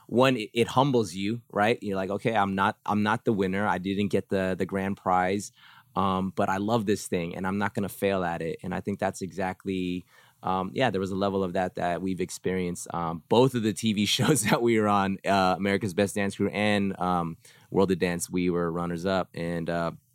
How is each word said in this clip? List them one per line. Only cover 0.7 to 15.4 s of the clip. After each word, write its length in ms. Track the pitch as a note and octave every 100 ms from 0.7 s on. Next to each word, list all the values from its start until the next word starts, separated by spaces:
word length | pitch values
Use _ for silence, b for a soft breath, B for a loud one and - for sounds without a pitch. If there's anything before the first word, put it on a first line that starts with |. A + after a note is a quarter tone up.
| B2+ C#3+ B2 G2+ F#2
you, 260 | G2 A#2+ -
right? 280 | G2 G#2+ A#2+
You're 140 | G2+ F#2+
like, 140 | F#2+
"Okay, 240 | G2+ A#2+ A2
I'm 180 | G2 G2
not, 220 | G2 - -
I'm 160 | G#2
not 200 | G#2 A2+ -
the 60 |
winner. 320 | G#2 F#2+ F#2+ G#2
I 120 | F2+
didn't 300 | F#2 G2 G2+
get 180 | G2+ -
the, 240 | G2 F#2 F#2
the 60 | F#2+
grand 320 | F#2+ G2 G2+
prize, 560 | F#2+ F2+ F#2 G#2 - B B B B -
um, 380 | F#2+ F#2+ F#2+ -
but 140 | G2+
I 80 | F#2+
love 280 | G#2 A#2 G#2
this 220 | G2 -
thing 300 | F#2 E2+ E2+
and 100 | F#2+
I'm 100 | G2+
not 160 | G2+
gonna 140 | - F#2+
fail 380 | - G2 G2 F2
at 160 | E2+
it." 180 | E2 D#2
And 120 | F#2 F2+
I 60 |
think 180 | - G2+
that's 220 | F#2+ -
exactly, 840 | F#2 D#2+ F#2 F#2 G2 F#2 F2+ F2+ b b b b
um, 280 | F#2+ F#2+ F#2
yeah, 160 | - B2+
there 100 | F#2+
was 120 | F#2+
a 40 | F#2+
level 260 | G2+ G2
of 120 | F#2+
that 220 | F#2 F2+ -
that 260 | F2 E2+
we've 180 | F#2+ F2+
experienced. 720 | F2+ - F#2+ F#2 F2+ F2 -
Um, 300 | E2+ E2+ E2 -
both 260 | A2+ C3 B2
of 80 |
the 80 | A2
T 220 | G2+ A2+
V 120 | G#2 G2+
<laughs> 120 | -
shows 260 | - D3
that 180 | G#2+ D3+
we 160 | A#2+ A2
were 120 | G#2
on, 300 | G2+ G2 F#2+ -
uh, 300 | G2